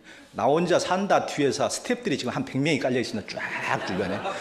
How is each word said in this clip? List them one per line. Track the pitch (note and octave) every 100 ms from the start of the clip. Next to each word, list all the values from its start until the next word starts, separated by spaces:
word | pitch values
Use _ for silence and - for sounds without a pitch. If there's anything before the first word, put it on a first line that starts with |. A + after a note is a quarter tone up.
| - - -
"나 | G2 A#2
혼자 | D#3 F3 D#3
산다" | - F#3 G3 D#3+ -
뒤에서 | - C#3 A#2+ A2+
스태프들이 | - - A#3+ G3+ B2+
지금 | A#2+
한 | C#3+
백 | C3 C3
명이 | D3+ C3+
깔려 | C3+ B2+
있습니다. | A2 G#2+ -
쫙 | - - - - B2+ -
주변에. | F#2+ F#2 G#2 F#2+ -